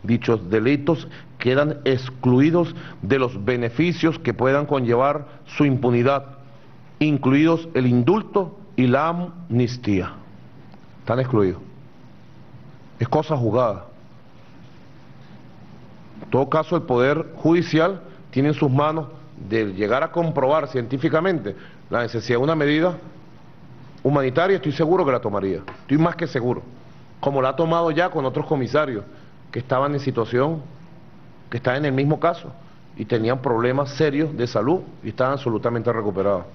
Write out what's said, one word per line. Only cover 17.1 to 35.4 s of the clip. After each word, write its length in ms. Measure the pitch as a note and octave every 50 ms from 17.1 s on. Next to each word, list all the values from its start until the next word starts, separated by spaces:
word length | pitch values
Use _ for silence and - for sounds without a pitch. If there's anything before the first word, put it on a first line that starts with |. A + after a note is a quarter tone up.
| D3 D#3+ D#3+ - -
Judicial 680 | - - D#3 E3+ F3+ E3 - D3+ D#3 D#3+ F#3 G3 F#3 - - - - - -
tiene 180 | - B2+ C3+ D3
en 60 | D#3
sus 160 | - D#3+ C#3
manos 360 | B2+ C#3+ D3 D#3 D#3 D#3+ D3+ - - - - - - - - G2
de 240 | G#2+ A2+ A2 G2+ F#2+
llegar 300 | F#2 G#2+ G2+ A#2 C3+ D#3+
a 80 | E3
comprobar 560 | - E3+ E3+ D#3+ D3+ C#3+ C3 C3 D3 D#3+ D3
científicamente 880 | C3+ - B2+ A#2 A#2 C3+ C3+ D3 D#3+ D#3 D#3 E3 F#3+ F3+ D#3 G2 G#2 F#2+ - - - - - - -
la 120 | - A#2
necesidad 360 | A#2+ A2 - A2+ - - A#2+
de 60 | A#2 C3
una 120 | D3+ E3
medida 420 | D#3 C#3+ C#3+ D3+ D#3 E3 F3+ F3 - - - - - - - - - - - - - - - - - - - - - -
humanitaria, 540 | C3+ C#3+ C#3+ C3+ C3 B2+ D#3+ F3 G3 G3
estoy 140 | F3 - D#3
seguro 340 | C#3 - E3 D3+ F3+ F#3 F3
que 60 | C#3
la 80 | B2+ A2+
tomaría. 420 | - A2 G2+ G2+ G2 G2 F2+ D#2 - - - -
Estoy 160 | - - C3+
más 180 | D#3 E3 F3 E3+
que 120 | - E3
seguro. 340 | C3+ - C3 A2+ B2 A#2 - - - - - - - - - - - - -
Como 220 | - C#3+ C#3 C3+
la 80 | C3 C3
ha 60 | C3+
tomado 360 | E3 E3 E3 E3 E3+ E3+ E3
ya 180 | D#3 D#3 F3 F#3
con 160 | F3 D#3 C3+
otros 200 | C3 B2+ D3+ -
comisarios 580 | - D#3 C#3 B2 A2 C3+ D3 D3+ C3+ A#2+ G2+ G2 - - - - - - - - -
que 80 | - A#2
estaban 340 | A#2+ - C3+ B2+ C#3 C#3+ D3
en 60 | C#3
situación, 640 | C#3 C3+ C3 A#2+ A2+ - A#2+ B2 C3+ D#3 E3 D#3 C3 - - - - - - - - - - - - - - - - -
que 80 | -
estaban 220 | A#2 - B2+ B2 C#3
en 60 | D3+
el 80 | C#3+ C3
mismo 260 | C3+ C#3 C#3+ D#3 D3+
caso 320 | - E3+ E3+ - - - - - - - - - - - -
y 80 | - A2
tenían 340 | G#2 B2 A2+ A2 A#2 B2+ B2+
problemas 500 | C3 C3+ A#2 A2 A#2+ B2 B2+ C#3 C#3+ C3+
serios 440 | - - D#3+ D3+ C3+ C#3+ D#3+ D3+ D3
de 120 | G#2+ B2
salud 340 | A#2 - A2 G#2+ C3+ F3 F#3+ - - - - -
y 60 | G#2+
estaban 240 | G2+ - B2+ C3 C#3
absolutamente 580 | C3